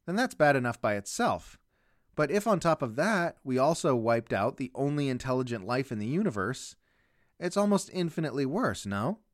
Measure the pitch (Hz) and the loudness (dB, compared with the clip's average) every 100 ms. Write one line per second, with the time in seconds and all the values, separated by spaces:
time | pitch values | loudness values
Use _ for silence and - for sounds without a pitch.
0 | - 196 254 - 147 139 123 117 117 104 | -6 -2 -2 4 4 4 0 -2 0 -2
1 | - - - 90 - - _ _ _ _ | -4 -2 0 -2 -6 -20 _ _ _ _
2 | _ - 147 196 220 185 165 156 127 113 | _ -2 0 2 2 2 2 2 0 0
3 | 190 202 170 - 139 127 139 165 165 123 | 0 2 -2 -4 -2 2 2 2 2 2
4 | 113 117 107 104 113 - 127 - 139 147 | 4 2 2 0 0 -2 -8 -2 -2 0
5 | 139 127 135 127 127 120 92 127 135 110 | -2 -2 -2 -2 -2 -4 -4 -4 -2 -4
6 | 107 160 208 104 95 131 - - _ _ | -2 0 0 0 -4 -4 -10 -18 _ _
7 | _ _ _ - 175 202 208 196 - 185 | _ _ _ -8 -4 0 4 2 0 -4
8 | 170 160 160 135 135 180 226 92 101 101 | -2 -2 -4 0 -2 0 -2 -2 -4 -2
9 | 120 220 _ | -2 -4 _